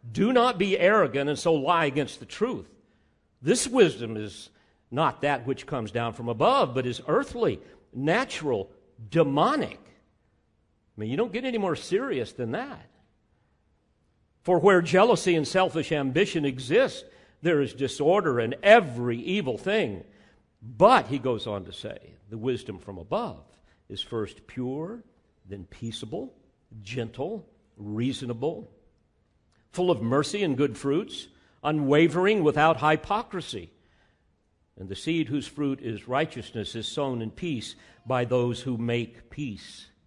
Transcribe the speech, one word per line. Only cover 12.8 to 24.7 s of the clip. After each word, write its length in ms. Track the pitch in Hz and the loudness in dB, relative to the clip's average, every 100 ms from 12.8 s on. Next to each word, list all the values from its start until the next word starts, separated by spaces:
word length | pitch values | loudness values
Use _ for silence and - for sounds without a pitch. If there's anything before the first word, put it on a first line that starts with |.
| - _ _ _ _ _ _ _ _ _ _ _ _ _ _ _ | -20 _ _ _ _ _ _ _ _ _ _ _ _ _ _ _
"For 160 | - 180 | 2 4
where 240 | 180 185 | 6 6
jealousy 540 | 165 180 226 208 185 165 | 6 4 6 4 4 2
and 120 | 143 | 2
selfish 440 | 185 185 165 143 | 2 2 0 -2
ambition 540 | 151 139 131 202 170 143 | -2 0 0 0 0 -2
exist, 600 | 127 123 185 269 - - - _ _ | -4 0 2 2 -2 -18 -20 _ _
there 200 | 160 156 | 0 2
is 120 | 127 | 0
disorder 680 | 117 135 - 147 196 170 120 | -2 -6 0 4 4 4 0
and 160 | 113 - | 0 0
every 560 | 196 233 165 120 123 120 | 8 8 8 -4 -2 -2
evil 380 | 117 196 160 107 | -2 -2 -2 -4
thing. 460 | 190 214 147 95 - _ _ _ _ _ | -2 0 0 -4 -12 _ _ _ _ _
But," 460 | 107 110 196 247 107 | -20 4 6 6 2
he 120 | 139 | -4
goes 260 | 127 113 117 | -2 -4 -4
on 200 | 101 87 | -6 -8
to 80 | |
say, 400 | 92 107 107 - - 101 | -12 -12 -12 -18 -20 -16
"the 80 | 110 | -6
wisdom 420 | 120 123 - 95 | -4 -4 -6 -14
from 180 | - 95 | -12 -14
above 460 | 82 190 233 76 - _ _ _ _ | -6 -4 -4 -10 -20 _ _ _ _
is 120 | 101 | -12
first 460 | - 117 104 - - | -6 -4 -6 -10 -16
pure, 560 | - 127 | -8 -6